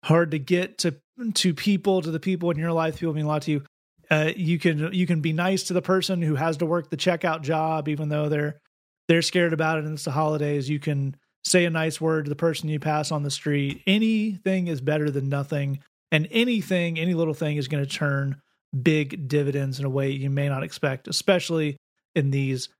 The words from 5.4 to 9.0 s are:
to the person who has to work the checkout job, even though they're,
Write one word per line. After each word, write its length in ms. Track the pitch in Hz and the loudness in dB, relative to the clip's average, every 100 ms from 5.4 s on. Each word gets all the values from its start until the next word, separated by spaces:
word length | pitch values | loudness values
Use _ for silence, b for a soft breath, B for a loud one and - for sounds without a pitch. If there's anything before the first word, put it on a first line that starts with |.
| 175 190 | 0 0
to 100 | - | 0
the 80 | 180 | -2
person 400 | 175 190 175 185 | 2 0 0 -2
who 140 | 165 147 | 0 0
has 220 | 160 151 | 0 0
to 80 | 165 | 0
work 240 | 170 160 | 0 -2
the 80 | 151 | -2
checkout 440 | - 170 175 165 | 0 0 0 -2
job, 460 | 143 160 160 160 147 | -2 0 0 -2 -2
even 220 | 147 151 | -4 -2
though 180 | 151 151 | -2 0
they're, 320 | 147 147 151 _ _ _ _ | 0 -2 -6 _ _ _ _